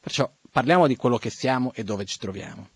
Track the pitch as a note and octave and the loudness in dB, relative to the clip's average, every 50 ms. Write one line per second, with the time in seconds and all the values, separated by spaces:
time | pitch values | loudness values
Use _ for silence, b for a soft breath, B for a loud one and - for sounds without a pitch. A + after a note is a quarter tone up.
0 | _ - - - C3+ - _ _ _ - _ - B2+ C3 E3+ F3+ F3 C#3+ B2+ - | _ -6 -2 -2 -2 -2 _ _ _ -4 _ 0 4 4 6 6 6 6 4 2
1 | - C3 A#2+ A#2 - A#2 - - - B2+ C3 B2+ B2+ B2+ - - A2+ F#2+ G#2+ G2 | 2 2 2 2 0 -4 -8 -4 -2 0 0 0 -2 -4 -4 -6 -6 -4 -4 -4
2 | G2+ F#2+ - - - G2 F#2+ G2 F#2+ F#2+ - - G2 - _ | -4 -8 -8 -10 -8 -8 -8 -8 -10 -12 -14 -16 -18 -20 _